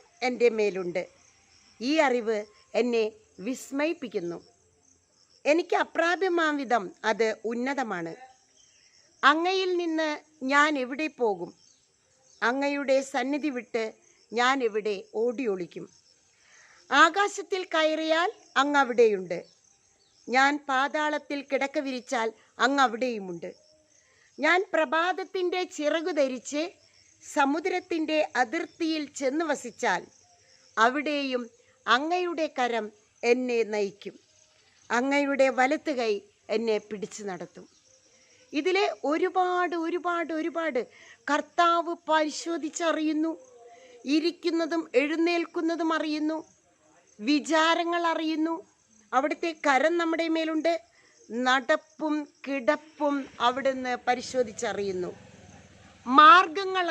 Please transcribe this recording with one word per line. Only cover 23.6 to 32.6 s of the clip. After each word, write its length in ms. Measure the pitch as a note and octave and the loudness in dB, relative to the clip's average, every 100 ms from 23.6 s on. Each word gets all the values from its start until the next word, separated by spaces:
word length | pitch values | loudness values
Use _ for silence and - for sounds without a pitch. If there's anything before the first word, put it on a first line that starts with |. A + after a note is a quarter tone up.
| _ _ _ _ _ _ _ - | _ _ _ _ _ _ _ -4
ഞാൻ 220 | D4+ F4+ G#4 | 0 2 0
പ്രഭാതത്തിൻ്റെ 880 | D#4+ C#4+ D#4+ F4 F#4 F4 F#4 F4+ F4+ F4+ - | -2 0 0 -2 -4 -6 -4 -2 -2 -6 -4
ചിറകു 360 | D4 D#4+ E4 D4+ | -2 -2 -2 0
ധരിച്ച് 440 | C4+ B3+ - D4 F4 - _ _ _ _ - D4 | 0 -2 -6 -6 -6 -10 _ _ _ _ -6 0
സമുദ്രത്തിൻ്റെ 840 | C#4 D#4+ F4+ F4+ - E4 D#4 D#4 - A#3+ | 0 0 -2 -4 -4 -4 0 0 0 0
അതിർത്തിയിൽ 640 | B3+ E4 E4 - D#4+ D#4 C#4+ - | -2 -2 -6 -6 -4 -4 -6 -4
ചെന്ന് 240 | C4+ D4+ D#4+ | -2 -2 -2
വസിച്ചാൽ 520 | C4+ A#3+ - A3+ F3 - _ _ _ _ _ _ - | -4 -6 -4 -2 -2 -4 _ _ _ _ _ _ 2
അവിടെയും 640 | A#3 C#4+ D4+ C#4+ C#4 B3 A3+ _ _ _ G3+ | 2 2 -2 -4 -2 -6 -8 _ _ _ 0
അങ്ങയുടെ 640 | B3 D#4 F4+ F4 D#4+ D4+ C4+ | 0 0 -2 -2 -4 -4 -2